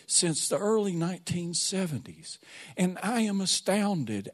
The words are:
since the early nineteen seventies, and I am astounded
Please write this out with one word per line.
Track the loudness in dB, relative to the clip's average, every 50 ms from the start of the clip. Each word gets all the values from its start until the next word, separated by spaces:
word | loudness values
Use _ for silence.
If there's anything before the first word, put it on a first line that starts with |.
| -6
since | 0 2 2 4 2 2 0 0 0
the | 0
early | 0 2 2 2 4 2 2 0
nineteen | 0 0 -2 -2 -4 -4 -4 -2 -2 -2 -2 -2
seventies, | -2 -2 0 0 -2 -2 -2 -2 -6 -8 -10 -16 -18 -16 -18 -18 -18 -20 -20 -20 -18 -18 -8 -2 0
and | 0 0 0 0 -2
I | 0 0 2 2
am | 2 0 0 0
astounded | 0 0 0 2 2 2 4 4 2 2 0 0 -2 -2 -4 -4 -4